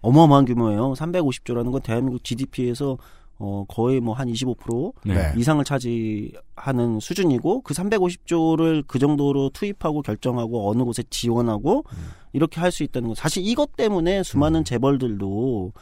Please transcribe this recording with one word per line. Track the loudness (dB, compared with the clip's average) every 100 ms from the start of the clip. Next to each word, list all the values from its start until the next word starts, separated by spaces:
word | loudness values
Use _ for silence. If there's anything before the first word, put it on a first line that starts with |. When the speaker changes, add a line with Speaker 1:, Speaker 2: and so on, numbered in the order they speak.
Speaker 1:
어마어마한 | 6 8 10 8
규모예요. | 6 2 2 2 0 -2
삼백오십 | -4 -2 -2 -2 -4
조라는 | -4 -2
건 | -4
대한민국 | -2 -2 -2 -4 -6
지디피에서, | -6 -6 -4 -4 -2 -4 -6 -10 -20 -20 -12
어, | -8 -6 -6
거의 | -2 0 0
뭐 | -2
한 | -4 -4
이십오 | -4 -4 -6
프로 | -6 -4 -6 -6 -2
Speaker 2:
네. |
Speaker 3:
네. | 0 2 0
Speaker 1:
이상을 | 2 2
차지하는 | 0 -2 -2 -4 -2 -4 -8 -14 -20 -10 -4 0 0 -2
수준이고, | -2 0 2 2 2 -2
그 | -2
삼백오십 | -4 0 2 0 -2 -2
조를 | 2 4 4 2 2 0
그 | 0
정도로 | 2 4 2 2 0
투입하고 | -2 -6 -4 -2 -2
결정하고 | -4 -4 -2 -2 -2 -2 0
어느 | 0
곳에 | 0 -2 -6
지원하고 | -4 0 2 2 0 0 0 -2
Speaker 3:
음. | -12 -14 -16 -6
Speaker 1:
이렇게 | 0 0 0
할 | -2
수 | 0
있다는 | -4 -4 -4
건, | -4
사실 | -4 -2 0
이것 | 0 -2 0
때문에 | 0 2 0 0
수많은 | 0 0 2 2
Speaker 3:
음. | 0
Speaker 1:
재벌들도 | 0 2 2 0 -4 -4 -2 -2 -2 -6 -12